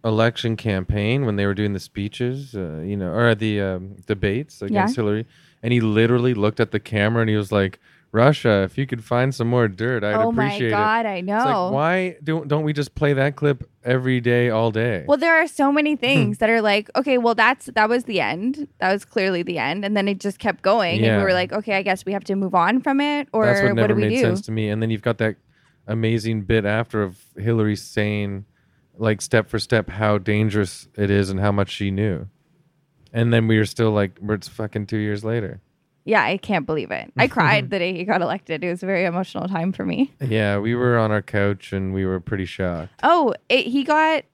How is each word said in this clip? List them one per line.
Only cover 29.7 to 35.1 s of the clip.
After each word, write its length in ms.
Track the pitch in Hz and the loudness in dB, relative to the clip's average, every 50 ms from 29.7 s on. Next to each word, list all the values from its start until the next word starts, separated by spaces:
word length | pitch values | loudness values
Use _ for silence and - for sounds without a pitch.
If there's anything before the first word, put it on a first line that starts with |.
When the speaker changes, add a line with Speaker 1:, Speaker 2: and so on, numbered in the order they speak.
| 123 110 98 - | 0 0 0 -2
Speaker 1:
how 260 | 90 98 110 107 104 | -4 -2 0 2 2
dangerous 720 | 101 92 107 104 104 110 107 98 107 101 87 - - - - _ | 0 0 0 0 2 0 2 2 0 -2 -2 -6 -16 -20 -16 _
it 120 | - 104 98 | -2 0 2
is 180 | 101 101 98 92 | 4 2 2 0
and 100 | 98 95 | -2 0
how 120 | 101 104 | 0 2
much 180 | 101 101 98 - | 2 2 0 -2
she 220 | - - 104 98 | -4 -4 -4 -2
knew. 360 | 95 98 107 107 90 67 - 101 _ _ _ _ _ _ _ _ _ _ _ _ _ _ _ _ - | 0 0 0 -2 -2 -4 -8 -12 _ _ _ _ _ _ _ _ _ _ _ _ _ _ _ _ -2
And 200 | 117 117 117 117 | 0 2 4 4
then 140 | 117 113 | 4 4
we 100 | 110 110 | 4 4
were 80 | 107 107 | 4 2
still 260 | 95 - - 117 110 | 0 0 0 0 2
like, 260 | 104 104 101 95 - - | 2 2 0 0 -4 -10
we're, 140 | 95 104 107 | -4 -4 -4
it's 120 | 95 - | -4 -6
fucking 380 | - - - 110 101 - 110 104 | -12 -10 -8 -8 -6 -6 -6 -6
two 100 | - 113 | -4 -4
years 280 | 107 107 104 | -4 -2 -4